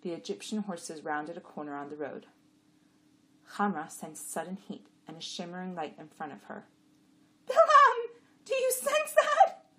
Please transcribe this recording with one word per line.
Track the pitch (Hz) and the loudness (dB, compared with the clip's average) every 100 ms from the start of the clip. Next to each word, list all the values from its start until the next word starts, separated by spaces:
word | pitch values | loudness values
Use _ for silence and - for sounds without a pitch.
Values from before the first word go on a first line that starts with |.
The | 190 | -8
Egyptian | 165 - 202 - 214 | -10 -8 -10 -6 -6
horses | 202 170 - 165 | -6 -8 -10 -10
rounded | 151 151 156 170 | -6 -6 -6 -12
a | |
corner | - - 151 143 | -14 -12 -10 -10
on | 143 | -10
the | 147 | -8
road. | 143 - - _ _ _ _ _ _ _ _ _ _ _ - - | -10 -10 -16 _ _ _ _ _ _ _ _ _ _ _ -20 -2
Chamra | 208 160 160 | -2 -2 -8
sensed | - 165 151 - | -12 -14 -14 -10
sudden | - 165 190 - | -10 -8 -12 -12
heat | - - _ - | -16 -16 _ -18
and | 160 | -14
a | |
shimmering | 160 - 175 180 185 180 | -12 -10 -10 -8 -10 -8
light | 151 - | -8 -10
in | 156 | -20
front | - 156 | -14 -12
of | 139 | -12
her. | - - - _ _ _ _ _ _ _ - | -14 -16 -16 _ _ _ _ _ _ _ -2
Bilam! | 508 640 587 554 480 466 - _ _ - | 6 8 10 10 6 -4 -10 _ _ -4
Do | |
you | 523 523 | -2 0
sense | 466 - 587 605 - | 0 0 0 2 4
that? | 605 587 740 - - | 4 6 4 2 -20